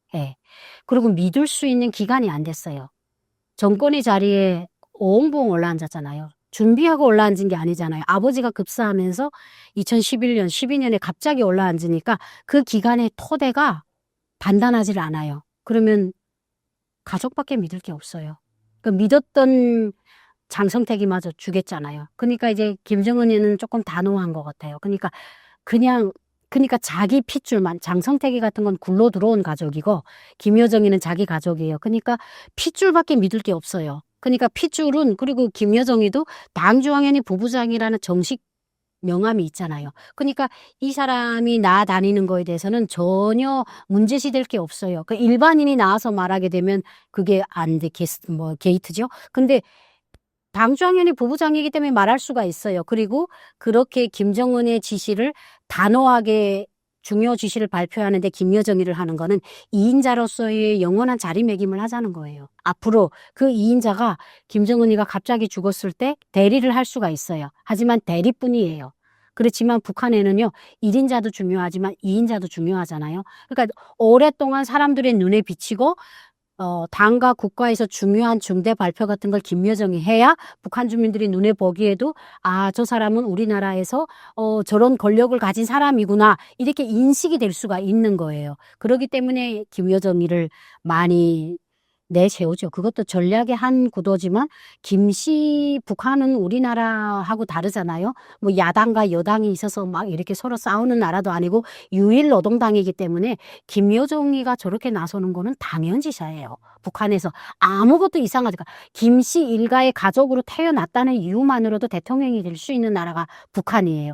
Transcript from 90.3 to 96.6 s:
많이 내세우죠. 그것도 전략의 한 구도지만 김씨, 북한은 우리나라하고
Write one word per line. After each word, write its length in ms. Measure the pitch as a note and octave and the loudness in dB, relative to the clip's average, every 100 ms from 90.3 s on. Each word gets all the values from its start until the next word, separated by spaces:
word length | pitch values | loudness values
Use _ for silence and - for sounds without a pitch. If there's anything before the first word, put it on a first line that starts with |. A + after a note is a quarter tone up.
| F3 D#3+ - - _ | 0 -4 -8 -20 _
많이 720 | E3+ E3 F3 F3 E3+ E3 D#3+ F3 _ _ _ _ - | -4 0 2 4 2 0 -4 -10 _ _ _ _ -2
내세우죠. 600 | F3 G3 - E3 F3+ F3 | 2 2 0 -4 -4 -6
그것도 360 | - G#3+ - G3 | -6 -4 -4 -4
전략의 500 | F#3 F3+ A3 A#3+ A#3 | -2 0 0 0 -2
한 340 | B3+ C4 B3 | 0 2 0
구도지만 580 | G3+ F#3 F#3+ F3+ G#3 D4+ - - _ | -2 -2 -2 0 -2 -2 -6 -20 _
김씨, 960 | - G3 G3+ F#3+ D#4 D4+ D4+ D4 C#4+ C#4 - | -2 2 2 0 -2 0 0 0 0 -4 -6
북한은 500 | G3 C4 C#4 C4 B3 | -6 -2 0 2 0
우리나라하고 1080 | F3+ B3 | 0 0